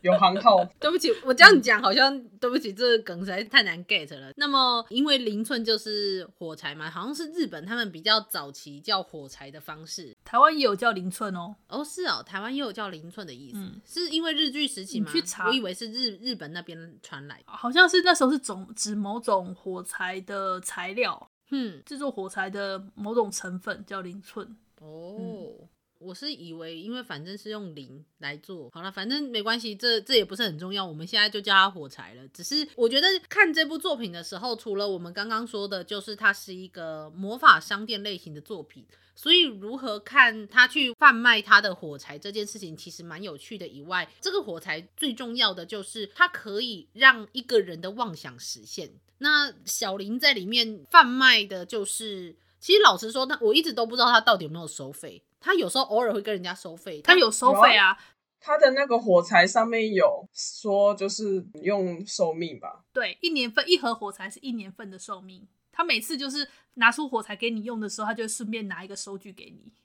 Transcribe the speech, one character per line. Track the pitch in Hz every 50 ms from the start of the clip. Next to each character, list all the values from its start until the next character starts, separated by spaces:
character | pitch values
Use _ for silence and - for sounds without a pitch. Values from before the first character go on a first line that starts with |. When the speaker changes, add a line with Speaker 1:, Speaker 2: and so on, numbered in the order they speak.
Speaker 1:
有 | - 175 -
行 | 208 196 185 185 202
号。 | - 240 208 185 175 -
Speaker 2:
<laughs> | _ _
对 | - 302
不 | 339
起， | 359 - - 220 - -
我 | 269 254
这 | 254 339
样 | 403 403 285
讲 | 220 247 226 208
好 | 233 277
像， | 202 269 262 269 277 269 240 220 196 202
对 | - 247
不 | 247
起， | - - 220
这 | 190 190 247 247
个 | 233 220
梗 | 226 - 175 170
实 | 190
在 | 196 185 185
太 | 202 202 - - 202
难 | 185 165 165 175
get | - 214 185 156 139 156
了。 | 135 135 135 -
那 | - 294
么， | 285 277 269 262 247 240 233 226 -
因 | 208 247 285
为 | 302 285 269
零 | 247 220 208 208 226
寸 | - 285 233 226
就 | 226 220
是 | 214 220 214 208 208 208 196 190 185 175 - _ _
火 | 180 165 156
柴 | 151 - 147 147
嘛， | 156 156 160
好 | 160 180
像 | 185 247
是 | 294 294 339 302
日 | 320 349 311
本 | 202 - 156 156
他 | 185 226
们 | 240 233 208
比 | 165 156
较 | 160 214 214 220
早 | 214 _ - 180 147 143
期 | 139 - - 151 143 143
叫 | - - 208 190
火 | 180 _ - 156 143 135
柴 | - - 139 139
的 | 139 156
方 | - - 151 156 160
式。 | 160 - - 175 127 107 _ _
Speaker 3:
台 | - - 240
湾 | 277 311 320
也 | 302 277
有 | 233 202
叫 | 190 247 233
零 | 220 190 180 185
寸 | 175 - 220 202 185
哦。 | 175 170 180 208 _ _
Speaker 2:
哦， | _ - 262 302
是 | 294 - - 359
哦， | - - 120 -
台 | - 196 190
湾 | 202 233 262
也 | 277
有 | 285 233
叫 | 190 - 214 196
零 | 185 156 151 175
寸 | 175 - 202
的 | 160 127
意 | 123 277 269
思。 | 226 202
Speaker 3:
嗯。 | 196 185 - 202 _
Speaker 2:
是 | _ - 330 359 320
因 | 302 330
为 | 330 330
日 | 311 294 311 285
据 | 247 294 294 262
时 | - 196 190
期 | 196 285 226
吗？ | 208 -
Speaker 3:
你 | - -
去 | 330
查。 | - - - 185 180
Speaker 2:
我 |
以 | 262 269
为 | 226 180 180
是 | - 233 220
日-， | 220 247 262 233 202 175
日 | 220 254 240
本 | 180 165 143
那 | 160 175
边 | 175 175 165 165 165 170 160 208
传 | _ - 170 139 139
来 | 143 131 -
的。 | _
Speaker 3:
好 | - - - - 240
像 | 254 339 370 349
是 | 349 349
那 | 349 359 349
时 | -
候 | 269 254
是 | 302 277
种-， | - - 202 185 190 - 220
指 | - - 208 214
某 | 214 202 196 208 233
种 | 226 - 208 190 180 180
火 | 185 - _ 196 185 180
柴 | 180 - - - 190 180 190 190
的 | 190 - 202 196 196 190 185 185
材 | 180 - - - 180 185
料。 | 196 233 247 196 - - - _ _ _ _ _
Speaker 2:
嗯。 | 277 277 254 220 175 135 _
Speaker 3:
制 | - 294 269
作 | 285 277
火 | - - 190 190
柴 | - 196 190 196
的 | 190 202 202 196 196 190 196 196 _
某 | - 208 208
种 | 226 240 226 202
成 | 190 - 185 185 180 185
分 | - 220 190 - 202
叫 | _ 202 196
零 | 180 175 175 202
寸。 | 190 - - 214 196 240 220 _ _ _ _ _
Speaker 2:
哦。 | 156 156 156 160 165 175 202 214
Speaker 3:
嗯。 | 190 180 220 202 170 - - - - 170 _ _ _ _ _ _
Speaker 2:
我 | 160 185 180
是 | - 277 294
以 | 294 - 170 170 160
为， | 165 165 165 165 160
因 | 175 208 240
为 | 254
反 | 247 247 170 143
正 | 151 180 196
是 | 208 - 214
用 | 214 214 202 180 156
零 | 147 135 123 131 143 151 _ _ _
来 | 151 143 147
做， | 147 _ - 190 170 139 117
好 | _ 165
了， | 170 196
反 | 185 196 190
正 | 226 269 294 294 269
没 | 240 214
关 | 202 220 226 240
系， | 226 226 208
这， | 196 240 240 233 220
这 | 202 - 269
也 | 233 202
不 | - 190
是 | 196
很 | 233 202 156 151
重 | 175 185
要， | 196 202
我 | 190 180 156
们 | 151 160
现 | 180 - 214
在 | 208 214
就 | 202 208
叫 | 196 208
它 | 196 196 190 196
火 | 190 180 147
柴 | 135 - - 113 85 110
了。 | 123 131 135
只 | _ -
是 | 175 - 277 302 302 294 -
我 | - 240 233
觉 | 247 277
得 | 311 381 381 359 - _
看 | - 403 403 349
这 | 294 320 320
部 | 285 320
作 | 320 - 381 302
品 | 233 233 190
的 | 170 170 165
时 | - 202 175
候， | 208 254 233
除 | - - 226 202
了 | 196 202 208
我 | 196
们 | 180 175 170
刚 | 175 202 202 226
刚 | 226 220 240
说 | 233 - 208 202 196
的， | 196 185 175
就 | - 208 202
是 | 196 - 208
它 | 202 220 202
是 | 202 - - - 185
一 | 185 185 185
个 | _ 185 165 160 156 156 156 156
魔 | 165 180 190 196 226
法 | 254 - 269 196 156
商 | - - 208 202 220
店 | 220 233 202
类 | 202 208 196
型 | 175 - 165
的 | 151 147
作 | 143 _ 220 180
品， | 147 _ - 135 113 _ _ _ _ _ _
所 | - - 302
以 | 339 359
如 | 349 285 220 196 196 208 240
何 | 269 262 247 208 208
看 | 208 - 240 285 254 240 214 220 214 202
他 | - 240 247
去 | 254 - 311 277 247 233
贩 | _ 311 285 254
卖 | 226 233 247 233 214
他 | 202 - 220 202
的 | 208 202 180
火 | - - 156 147 139
柴 | - - 147 147
这 | - 202
件 | 202 220 208
事 | 208 - 214
情， | 196 170 160
其 | - - 175
实 | 160 -
蛮 | 170 170 160 160
有 | 202 196 156
趣 | 139 - - 233 196
的 | 175 -
以 | - 139
外， | 143 165 185 180 170 - _ _
这 | - 381
个 | 359 403
火 | 302 220 170 160
柴 | - 196 156 160 175 - _
最 | - 311 277
重 | 233 220 262 233 233
要 | 247 240 208
的 | 190 180 170
就 | 175 220 208
是 | 190 - - 220 208 202 _
它 | - 359
可 | 349 - - - 220 196 208
以 | 254 247 214 175 - _ _
让 | 214 269 269 254 233 208 -
一 | _ 262
个 | 240 247 - 226
人 | 190 180 170 160
的 | 170 185
妄 | 202 233 247 220 165
想 | - - 143 123 113
实 | - - - 123 104
现。 | 110 - - 160 - - - _ _ _ _
那 | 269 294 302 294 294 269 - _ -
小 | - - - 233 202 190 202
林 | 196 202 226 254
在 | 302 294
里 | 269 214 180
面 | 190 226 240 233 226 214 185 139 _
贩 | - 339 302
卖 | 240 247 262 269 262 240 220 202
的 | 196 190 185 180
就 | 185 - 220 196
是， | 196 - - 220 214 202 190 180 170 160 _ _ _ _ _
其 | - -
实 | 370 427
老 | 427 294 196
实 | 180 233 220
说， | 226 262 262
他， | 262 302 -
我 | 233 208 233
一 | 311
直 | 320 330
都 | 240 226 233
不 | 226 233
知 | 247
道 | 240
他 | 240 240 226
到 | 220 240 220
底 | 185 170
有 | 147
没 | 156 170
有 | 170
收 | 151 - - 139 131
费。 | 143 - - 143 90 - _ _ _ _
他 | - 330 381
有 | 359 262
时 | 180 - 262
候 | 269
偶 | - 208 220
尔 | 247 226
会 | 202 214
跟 | 202 220 214
人 | 185 180
家 | 180 180
收 | - - 180 160
费， | 175 - 202 165 151
Speaker 3:
他 | - - 359
有 | 370 254 220
收 | 220 - 254 247 277 202
费 | 220 254 233
啊。 | 208 196
Speaker 1:
有 | 190
啊。 | 196 - - _ _ _ _ _ _ _
他 | _ 302 294 302
的 | 302 269
那 | 262 277 285
个 | 269 233 233
火 | - 220 180 175
柴 | 175 - 220 175 175
上 | 190 226 240 226
面 | 233 233 226 220 220 208
有 | 185 160 135 - - - - _
说， | - - - - - - 220 196 202 202 202 208
就 | 196 196 196
是 | 190 - 220 208 196 185 175 - _ -
用 | - 180 208 202 185 180 175 160 196
寿 | - - - 190 160
命 | 160 165 170 165 135 104
吧。 | - - - - _ _
Speaker 3:
对， | _ 262 240 190 180 _
一 | - 349
年 | 320 277 247 240
份， | 220 - 294
一 | 320 359 330
盒 | - 233 233
火 | 226 214 196
柴 | 196 - 185 196
是 | - -
一 | - 269
年 | 233 226 196 190
份 | 185 - 220 202
的 | 190 180
寿 | - - 208 185
命。 | 190 190 185 185 208 _ _ _ _ _
他 | _ -
每 | 339 349 262 220
次 | - - 330
就 | 254 285 277
是 | 262 294 285 269 _ _ _ _ _
拿 | 254 233 233
出 | 240 - 311 269
火 | 247 220
柴 | 214 - 208
给 | - 233 233
你 | 233 220 208
用 | 233 240 220
的 | 214 202
时 | - -
候， | 214 208
他 |
就 | 226 214 226 214
顺 | - - 240 208
便 | 220 226 214 196
拿 | 180 165 185
一 |
个 | 190 196
收 | 196 - 202 196
据 | 190 _ 202
给 | 190 - -
你。 | - - - _ - _ _